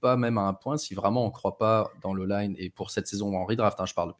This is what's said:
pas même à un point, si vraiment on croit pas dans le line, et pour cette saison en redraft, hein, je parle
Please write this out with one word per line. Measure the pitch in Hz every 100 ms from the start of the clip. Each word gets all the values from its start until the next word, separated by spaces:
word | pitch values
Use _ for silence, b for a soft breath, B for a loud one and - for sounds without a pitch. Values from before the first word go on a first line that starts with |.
pas | 123 127
même | 120 113
à |
un | 98
point, | 95 131 151
si | -
vraiment | 95 98 120 117
on |
croit | - 98 -
pas | 110 110 107 -
dans | 95
le | 95
line, | 95 101 101 90
et | 92
pour | - 95
cette | - -
saison | 101 101 95
en |
redraft, | 92 110 107 -
hein, | 92
je |
parle | - 85